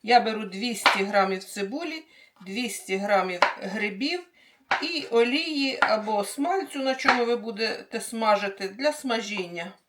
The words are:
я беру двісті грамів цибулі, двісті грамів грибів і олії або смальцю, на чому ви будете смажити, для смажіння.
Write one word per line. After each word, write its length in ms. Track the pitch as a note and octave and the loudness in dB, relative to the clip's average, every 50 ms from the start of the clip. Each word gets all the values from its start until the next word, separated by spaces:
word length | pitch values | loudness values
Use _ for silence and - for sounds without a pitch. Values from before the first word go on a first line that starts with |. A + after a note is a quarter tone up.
я 180 | - G#3+ B3 A#3 | 6 8 6 6
беру 240 | G#3 A3 A3 G#3+ A3 | 6 4 -2 -2 -6
двісті 600 | F#3+ F#3 F#3+ A3+ B3 A3+ F#3+ - - - G3 G3 | -8 -6 -4 -4 -4 -4 2 2 2 2 4 0
грамів 400 | G3+ G#3 G3+ F#3+ F#3+ F#3+ F#3+ - | 2 4 4 4 4 0 -4 -6
цибулі, 600 | - - G3+ G3 G3 A#3+ D#4 F4 D#4 D#4+ D#4 D#4 _ _ - _ _ _ _ | -10 -6 -6 -6 -4 -4 -6 -6 -6 -8 -10 -12 _ _ -20 _ _ _ _
двісті 560 | F#3 F#3 G3 A#3+ B3+ A3 - - - - F#3+ | -12 -6 -4 -4 -4 -4 -6 -8 -4 -2 -2
грамів 440 | F#3+ G3+ G#3 G#3 F#3+ F#3 F#3 F3+ F3 - - - - | -2 2 4 4 4 4 2 4 4 4 4 4 -4
грибів 600 | - F#3+ F#3+ G#3+ G3+ G#3 F#3+ G3 C4 D#4 F4 F4+ F4 _ _ _ _ _ _ _ _ _ - - | -8 -6 -4 -2 -4 -4 -2 -4 -2 -2 -2 -4 -8 _ _ _ _ _ _ _ _ _ -2 -2
і 240 | - E4 F4 D4+ - - | -2 -4 -4 -6 -6 2
олії 680 | - A#3 A#3 A#3+ C4 D#4 E4 E4 D#4 C#4+ C#4 C4+ - - | 4 4 4 6 2 0 -2 -2 0 0 0 0 2 2
або 440 | - - G#3+ G#3+ G#3 G#3+ G#3+ G3+ G3 | 2 2 2 0 0 -2 -2 -2 -2
смальцю, 540 | - - C#4 C#4+ F4+ G4 G4 D#4 C#4 - C#4 | -4 -4 -4 -2 0 0 0 -2 -4 -6 -2
на 160 | C4+ C4 C4 | -2 -2 -2
чому 300 | C4 - C4+ C4 B3 A#3+ | 2 2 2 4 4 2
ви 120 | A#3 A#3+ | 0 0
будете 640 | G#3+ G3+ A3+ G#3+ G#3 A3 A3 - - - _ - A3 | -2 -4 -8 -4 -4 -4 -4 -4 -8 -10 _ -10 -10
смажити, 680 | A3 - A#3 A3+ A3 G#3+ G#3 G3 G3+ G3 G3 - F#3+ F#3+ | -8 -8 -6 0 2 4 4 4 2 -4 -6 -6 -10 -10
для 240 | G3 A3+ C#4 D4+ | -6 0 0 0
смажіння. 800 | D4 - - C4 C#4+ C4+ G#3 G3+ G#3 G3+ F3+ E3+ F3 E3+ E3+ F#3 F#3+ _ _ | 0 0 -4 -2 -2 -2 -2 -4 -6 -6 -6 -6 -8 -10 -10 -10 -14 _ _